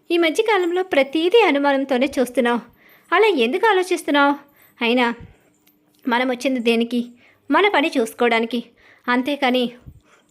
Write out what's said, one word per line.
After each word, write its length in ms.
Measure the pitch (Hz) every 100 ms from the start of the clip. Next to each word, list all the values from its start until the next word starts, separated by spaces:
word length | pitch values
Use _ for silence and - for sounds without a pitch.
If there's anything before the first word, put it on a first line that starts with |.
| -
ఈ 60 | 339
మధ్యకాలంలో 680 | 330 311 440 415 349 359
ప్రతీదీ 580 | 370 349 262 320 339 466
అనుమానంతోనే 680 | 392 285 285 277 277 247 285 -
చూస్తున్నావు, 400 | 247 262 240 240 - _ _ _ _ 339
అలా 120 | 440
ఎందుకు 400 | 330 226 359 453
ఆలోచిస్తున్నావు? 640 | 381 359 349 - 285 285 285 - _ _ -
అయినా 300 | 233 247 240 233 - _ _ _ _ _ _ _ -
మనం 220 | 233 262
వచ్చింది 300 | 247 277 254
దేనికి? 460 | 233 226 233 240 240 - _ _ -
మన 200 | 294 403 339
పని 160 | 320 302
చూసుకోవడానికి, 640 | 226 - 240 226 226 240 - _ _ _ -
అంతేకాని 640 | 247 262 285 262 254 240 - - - _ _ _